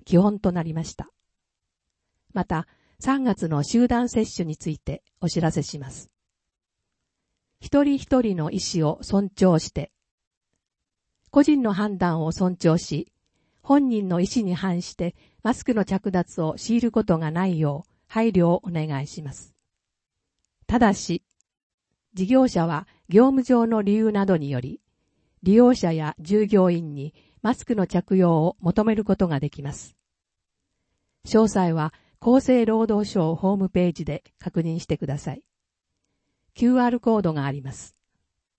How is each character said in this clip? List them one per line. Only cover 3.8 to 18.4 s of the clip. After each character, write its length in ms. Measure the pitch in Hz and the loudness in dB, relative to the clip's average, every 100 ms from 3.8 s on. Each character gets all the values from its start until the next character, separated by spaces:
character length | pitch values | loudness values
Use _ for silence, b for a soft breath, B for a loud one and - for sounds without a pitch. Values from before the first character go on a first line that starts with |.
| 240 | 2
団 220 | 233 247 | 0 0
接 220 | 233 214 | -2 -4
種 140 | - 165 | -4 -8
に 120 | 151 | -6
つ 120 | - | -8
い 80 | 151 | -10
て 240 | - 139 _ _ | -10 -12 _ _
お 60 | 170 | -4
知 140 | 180 | -2
ら 80 | 165 | -2
せ 140 | 160 | -2
し 160 | 143 151 | -6 -12
ま 100 | 131 | -14
す。 220 | 127 - _ _ _ _ _ _ _ _ _ _ _ _ _ _ _ | -18 -20 _ _ _ _ _ _ _ _ _ _ _ _ _ _ _
一 220 | - 285 | 0 2
人 140 | 285 277 | 2 0
一 240 | - 262 | 0 0
人 160 | 233 180 | 0 -2
の 140 | 151 | -4
意 80 | 190 - | -4 -4
思 160 | 175 151 | 0 0
を 100 | - | -2
尊 260 | - 196 202 - | -2 -2 -2 2
重 240 | 185 160 | 4 4
し 140 | - | 0
て。 180 | - - _ _ _ _ _ _ _ _ _ _ _ _ _ _ | -10 -12 _ _ _ _ _ _ _ _ _ _ _ _ _ _
個 140 | 285 | 2
人 180 | 294 285 | 4 4
の 120 | 226 | 2
判 240 | 185 214 190 | -2 -2 -2
断 260 | 180 160 | -2 0
を 80 | 160 | -2
尊 240 | - 180 175 | -2 -2 0
重 220 | 170 151 | 2 2
し、 340 | - 147 - _ _ _ _ _ | -2 -8 -8 _ _ _ _ _
本 280 | - 277 269 | 2 2 2
人 180 | 220 190 | -2 -2
の 140 | 175 | 0
意 60 | 190 | 0
思 120 | 254 196 | -2 -2
に 100 | 180 | -4
反 260 | 190 175 | -2 -4
し 140 | - - | -6 -8
て 180 | 175 - _ _ | -8 -8 _ _
マ 100 | 220 | -4
ス 120 | 247 - | -4 -2
ク 80 | |
の 100 | 220 | -2
着 260 | 185 190 202 | 0 -2 -2
脱 320 | 180 175 - | -2 -2 -4
を 140 | 156 - | -6 -6
強 200 | - 233 | -2 0
い 40 | |
る 100 | 233 | 0
こ 120 | 220 | -2
と 140 | 214 165 | 0 -2
が 140 | 160 | -2
な 160 | 165 190 | -2 -2
い 120 | 165 | 0
よ 240 | 151 143 - | -2 -4 -12
う 60 | _ _ | _ _
配 240 | 220 226 | -2 2
慮 160 | 185 | 4